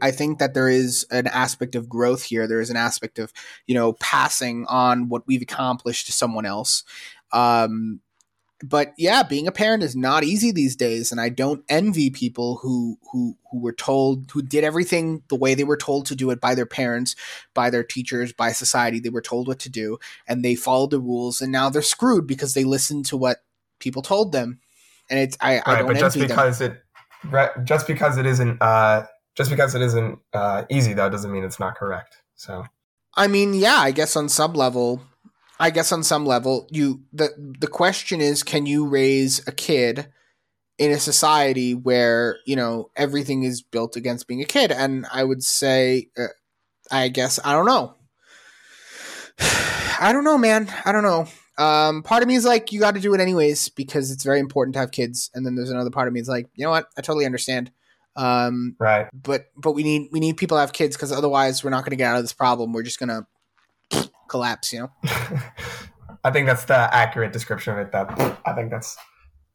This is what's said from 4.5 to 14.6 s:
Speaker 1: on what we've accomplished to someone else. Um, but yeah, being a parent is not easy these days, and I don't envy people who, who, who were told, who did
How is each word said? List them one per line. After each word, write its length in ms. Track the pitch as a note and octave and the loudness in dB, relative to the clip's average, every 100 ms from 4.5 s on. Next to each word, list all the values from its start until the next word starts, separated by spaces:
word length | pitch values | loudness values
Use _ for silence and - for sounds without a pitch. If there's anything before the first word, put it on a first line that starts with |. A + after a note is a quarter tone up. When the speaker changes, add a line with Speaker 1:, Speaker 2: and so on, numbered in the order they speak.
| A#2 A#2 | -6 -2
Speaker 1:
on 400 | B2+ B2 B2 A#2+ | 2 4 2 0
what 180 | A#2+ - | -4 -2
we've 160 | B2+ | -2
accomplished 640 | A#2+ - B2+ A#2+ A#2+ - - | -2 -4 -4 -4 -4 -6 -4
to 60 | |
someone 340 | - A#2+ A2 G#2 | -2 -2 -2 -6
else. 360 | G2+ A#2 - - - - - - | -4 -2 -2 -4 -18 -20 -20 -2
Um, 680 | A#2 A#2+ A#2 A2+ A2 A2 G#2+ _ _ _ _ _ - | 2 4 4 2 -2 -6 -8 _ _ _ _ _ -16
but 320 | C3+ D3 - - | -2 0 0 0
yeah, 260 | E3+ B3+ | 2 4
being 240 | F3+ C#3+ E3+ | 2 0 -2
a 60 | |
parent 300 | - G#3+ A3 | 0 2 2
is 120 | D#3 B2+ | 0 -2
not 280 | C3 D3+ | 0 2
easy 260 | D3+ G3+ A#3 | 2 2 2
these 260 | F3 C3+ B2+ | 2 0 0
days, 360 | A#2+ A2+ A#2 | -2 0 -4
and 80 | A#2+ | -2
I 80 | A#2+ | -4
don't 360 | B2 C3+ C#3+ - | -2 -2 -2 0
envy 400 | D#3 G#3 E3 C#3 | 2 2 2 0
people 480 | C3+ B2 A#2+ A#2+ B2 | 0 -4 -2 -4 -4
who, 360 | C3 B2 A#2 - - | -2 -2 -2 -6 -8
who, 240 | B2+ A#2+ - - | -4 -4 -6 -12
who 80 | B2 | -6
were 120 | A#2 | -6
told, 560 | A#2 - C3+ C3+ C3+ C3 | -4 0 2 2 0 -4
who 100 | D3 | -8
did 220 | C3+ D3+ | -2 0